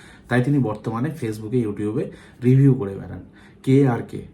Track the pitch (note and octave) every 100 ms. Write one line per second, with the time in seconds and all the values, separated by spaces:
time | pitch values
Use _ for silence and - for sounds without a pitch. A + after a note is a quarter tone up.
0 | - - - A#2+ B2+ D3 A2 G#2 A#2 A2+
1 | D3+ - A2+ G#2+ G#2+ B2+ G#2+ G2+ G#2 B2
2 | G3+ - - - B2 C3 C#3 A2+ G2 F#2+
3 | F2+ F#2 - - - - C3+ C3+ C#3 A2+
4 | - - -